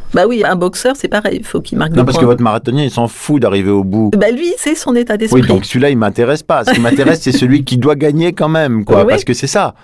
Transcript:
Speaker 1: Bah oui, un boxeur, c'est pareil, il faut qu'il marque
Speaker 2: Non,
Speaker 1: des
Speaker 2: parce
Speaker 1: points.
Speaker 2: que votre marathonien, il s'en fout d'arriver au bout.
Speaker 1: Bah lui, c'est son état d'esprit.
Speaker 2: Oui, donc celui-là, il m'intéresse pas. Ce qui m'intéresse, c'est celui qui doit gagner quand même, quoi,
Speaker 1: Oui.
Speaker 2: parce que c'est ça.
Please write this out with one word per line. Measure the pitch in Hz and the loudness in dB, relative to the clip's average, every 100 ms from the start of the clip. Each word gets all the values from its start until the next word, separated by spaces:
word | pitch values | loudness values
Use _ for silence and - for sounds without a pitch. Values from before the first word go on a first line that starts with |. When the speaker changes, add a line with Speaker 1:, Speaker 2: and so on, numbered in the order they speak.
| - | -2
Speaker 1:
Bah | 165 208 | 2 2
oui, | 240 160 | 2 0
un | 180 | 0
boxeur, | 180 - 247 269 | -2 -2 -2 -2
c'est | - | -2
pareil, | 208 202 180 | -2 -2 -4
il | - | -6
faut | 165 | -6
qu'il | - - | -4 -4
marque | 156 | 0
Speaker 2:
Non, | 160 | 0
Speaker 1:
des | 123 | 2
Speaker 2:
parce | 165 | 2
Speaker 1:
points. | |
Speaker 2:
que | 123 | 0
votre | 120 | 0
marathonien, | 120 110 120 135 | 0 0 -2 -2
il | 139 | -2
s'en | 120 117 | -2 -4
fout | - - 147 | -4 -2 0
d'arriver | 113 98 95 | 2 2 2
au | 101 | 2
bout. | 95 107 107 - | 0 0 0 2
Speaker 1:
Bah | 208 | 2
lui, | 240 349 480 | 0 -4 -4
c'est | 285 320 | -4 -4
son | 247 240 | 0 -2
état | 240 214 | 0 -2
d'esprit. | 220 127 | 0 2
Speaker 2:
Oui, | 110 | 2
donc | 98 - | 0 -2
celui-là, | 127 143 | 0 0
il | 127 | 2
m'intéresse | 104 117 120 151 | 0 0 0 0
pas. | - 151 113 | 0 0 2
Ce | |
qui | 123 | 0
m'intéresse, | 117 139 139 160 | 2 2 0 -2
c'est | 135 | -2
celui | 123 123 147 | 0 2 2
qui | 135 123 | 2 0
doit | 139 143 | 2 2
gagner | 151 147 175 | 0 0 0
quand | - 156 | 0 0
même, | 160 143 113 104 | 0 0 -2 2
quoi, | 104 | 2
Speaker 1:
Oui. | 226 | 4
Speaker 2:
parce | - | 2
que | - | 0
c'est | 120 139 | -2 -2
ça. | 208 151 - | -2 -2 -4